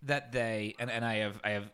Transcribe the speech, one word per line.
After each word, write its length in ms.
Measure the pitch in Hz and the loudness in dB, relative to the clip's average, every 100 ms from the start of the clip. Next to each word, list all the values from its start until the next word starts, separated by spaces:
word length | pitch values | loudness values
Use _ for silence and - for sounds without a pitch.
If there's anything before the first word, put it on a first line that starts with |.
that 280 | 143 143 131 | 0 0 0
they, 440 | 123 113 110 107 - | 0 2 2 -2 -2
and, 140 | 120 | -2
and 120 | 113 | 0
I 120 | 117 110 | 2 2
have, 240 | 104 98 | 0 0
I 80 | 107 | -2
have 200 | 104 104 | -2 -4